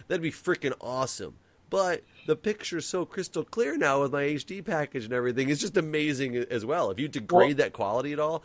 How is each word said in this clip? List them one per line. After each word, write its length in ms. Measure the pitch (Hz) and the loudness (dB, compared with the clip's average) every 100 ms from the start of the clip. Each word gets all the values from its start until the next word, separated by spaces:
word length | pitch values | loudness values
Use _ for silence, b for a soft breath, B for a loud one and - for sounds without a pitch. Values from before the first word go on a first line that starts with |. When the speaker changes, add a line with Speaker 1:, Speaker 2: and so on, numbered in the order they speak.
| - | -6
Speaker 1:
that'd 140 | 175 | -4
be 80 | 160 | -2
freaking 420 | - - 175 139 127 | -4 -2 0 -2 -4
awesome. 540 | 117 127 131 - 87 - _ _ _ | -4 -2 -2 -4 -10 -14 _ _ _
But 340 | 190 185 170 - - - | 0 2 0 -6 -8 0
the 100 | 156 | 0
picture's 500 | 208 214 - 170 - | 0 -4 -4 -6 -2
so 200 | 185 165 | -2 -4
crystal 380 | - 175 - | -6 -6 -6
clear 340 | 151 220 254 320 | -4 -2 0 2
now 240 | 151 139 | 2 4
with 100 | 139 | 2
my 100 | 143 | 0
H 220 | 143 147 | 0 -2
D 180 | - 196 | -6 -8
package 420 | 180 160 143 135 | -4 -2 -2 -4
and 80 | 110 | -2
everything. 360 | 123 123 120 135 | 0 0 2 2
It's 120 | 147 | 0
just 160 | 202 196 | 0 0
amazing 600 | 160 151 151 131 135 120 | 2 0 0 0 -2 -2
as 280 | 120 120 | -2 -2
well. 260 | 110 170 117 | -2 0 0
If 100 | 95 | 0
you 80 | 147 | -4
degrade 480 | 131 107 180 165 139 | -6 4 6 8 6
Speaker 2:
Well 60 | |
Speaker 1:
that 80 | 107 | 2
quality 400 | - 101 117 139 | 0 0 0 -2
at 80 | 147 | -2
all, 240 | 151 165 | -2 -2